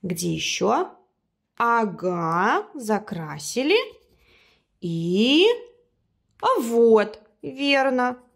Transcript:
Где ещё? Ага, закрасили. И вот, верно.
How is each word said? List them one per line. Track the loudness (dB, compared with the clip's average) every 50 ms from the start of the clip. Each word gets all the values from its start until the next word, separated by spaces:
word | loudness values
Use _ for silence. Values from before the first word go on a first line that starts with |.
| -6
Где | -6 -6 -4 -4 -4
ещё? | -4 -4 -4 -6 -4 -2 0 0 0 0 -2 -4 -8 _ _ _ _ _ _ _ _ _ _ _ _ _
Ага, | 0 0 2 2 0 -2 -4 -6 -4 -4 -4 -2 -2 -2 0 0 2 2 0 0 -2 -6 -14
закрасили. | -14 -4 -2 -2 -2 -2 -6 -10 -10 -8 -10 -12 -12 -12 -8 -4 -4 0 2 2 0 0 -2 -12 -20 _ _ _ _ _ _ _ _ _ _ _ _ _ _ _ _
И | -8 -6 -4 -4 -2 0 2 2 2 4 4 4 4 4 2 0 -6 -18 _ _ _ _ _ _ _ _ _ _ _ _ _ _ 0 0 0 0
вот, | 0 0 2 4 6 6 6 6 4 2 -6 -18 _ _ _ _
верно. | -16 -14 -8 -4 0 2 2 2 2 2 2 0 0 -2 -4 -8 _ _ _